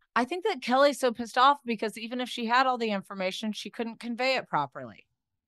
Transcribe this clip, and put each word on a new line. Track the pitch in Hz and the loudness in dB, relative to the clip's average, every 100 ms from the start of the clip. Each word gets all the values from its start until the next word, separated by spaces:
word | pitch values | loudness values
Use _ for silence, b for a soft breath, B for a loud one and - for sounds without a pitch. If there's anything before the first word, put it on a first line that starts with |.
| _ 226 | _ -2
I | 254 | -2
think | 359 427 | -2 -2
that | 277 | -2
Kelly's | 226 262 285 247 | 0 4 4 4
so | 254 | 0
pissed | 233 233 254 | -2 -4 4
off | 262 285 240 | 6 4 -2
because | 220 220 220 | -4 -4 -6
even | 220 254 | -8 -6
if | 247 | -6
she | - 226 | -4 2
had | 247 262 | 4 4
all | 247 | 2
the | 226 | -2
information, | 196 - 196 190 - 220 | -2 -6 -4 -4 -4 -6
she | 202 202 | -6 -10
couldn't | - 226 - | -8 -8 -8
convey | 233 226 262 254 | -10 -2 0 0
it | 185 | 0
properly. | 156 143 143 120 92 _ _ _ _ | -2 -2 -8 -16 -18 _ _ _ _